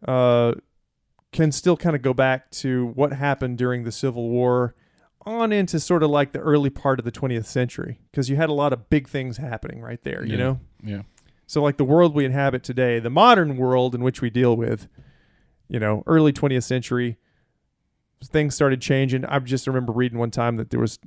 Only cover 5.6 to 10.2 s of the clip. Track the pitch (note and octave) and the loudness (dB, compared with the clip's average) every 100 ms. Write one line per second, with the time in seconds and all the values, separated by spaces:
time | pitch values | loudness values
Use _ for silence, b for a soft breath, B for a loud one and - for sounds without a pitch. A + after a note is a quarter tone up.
5.6 | F#3 D#3+ - F3 D3+ D3 C#3 C#3 D3+ D3 | 0 -2 0 2 4 2 0 -2 2 2
6.6 | C#3 C3+ C#3+ B2+ A#2 - C3+ A#2 A2 C3 | 2 -2 -2 0 -2 -4 -4 -4 -4 -2
7.6 | B2 - - A#2 _ - B2+ C#3 D#3+ D3 | -2 -4 -10 -12 _ -6 -2 0 0 2
8.6 | C#3+ B2 - D3+ C3 C#3 B2+ A#2 C#3+ A2+ | 0 -2 0 0 0 -6 -6 -8 -10 -10
9.6 | - - A#2 A#2 - - | -10 -12 -12 -12 -10 -8